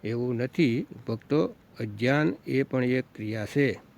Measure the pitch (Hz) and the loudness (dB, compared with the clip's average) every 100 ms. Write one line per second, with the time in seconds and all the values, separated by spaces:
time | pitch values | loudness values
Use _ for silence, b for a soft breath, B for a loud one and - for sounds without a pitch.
0 | 107 117 123 117 123 - 151 117 - - | -4 -4 -2 -2 -2 2 2 2 -4 -10
1 | - 113 - 147 170 - _ - 117 104 | -6 -6 0 0 0 -4 _ -10 -10 -2
2 | 120 143 156 - - 135 135 131 123 127 | 2 4 2 -2 -2 -2 0 0 0 0
3 | - - 107 110 104 143 139 95 - | -2 -10 -8 -6 -4 0 0 0 -12